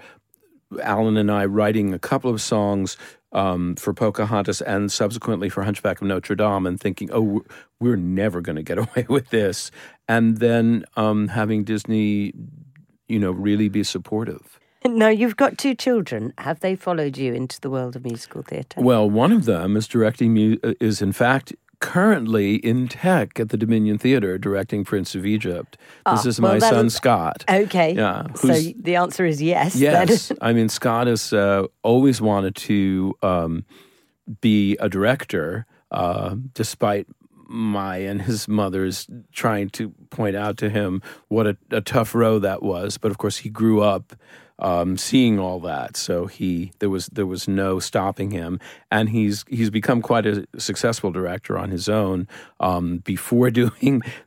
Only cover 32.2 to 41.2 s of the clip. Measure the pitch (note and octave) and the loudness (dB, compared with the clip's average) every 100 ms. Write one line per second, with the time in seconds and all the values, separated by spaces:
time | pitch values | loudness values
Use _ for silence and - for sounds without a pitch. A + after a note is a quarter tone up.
32.2 | A2 G2+ F#2+ - - G#2 F#2+ F#2+ F#2+ - | 2 0 -2 -4 0 2 2 0 -2 -2
33.2 | G2 F2+ E2 E2 - - _ _ _ _ | 0 0 -2 -4 -8 -18 _ _ _ _
34.2 | - G#2+ A#2 G#2+ G2+ G#2 G#2+ F#2+ G#2+ C3 | -18 -2 2 4 2 0 -2 0 0 0
35.2 | - F#2 D#2 G2+ A2+ _ _ - F2+ G2+ | -4 -4 -4 -6 -10 _ _ -4 -2 -2
36.2 | F#2+ G2+ C3 - A2 - A2 G2+ - - | -4 -6 -8 -6 -6 -2 0 0 -6 -16
37.2 | _ _ - A2+ A2 G2+ G2 F#2 G2 G2+ | _ _ -12 -4 -2 -2 -4 -6 -6 -4
38.2 | G2 A2 - G#2+ G2 F#2+ F#2+ F#2 - A#2+ | -4 -4 -2 -2 0 -2 -2 -4 -10 -18
39.2 | - - A#2+ G#2 G2+ - A2 - - - | -16 -6 -2 -2 -4 -6 -10 -12 -14 -4
40.2 | G#2+ G2 G#2 G2+ G#2+ G#2 G2 F#2+ - - | -4 -2 -4 -4 -2 -2 -2 -4 -8 -18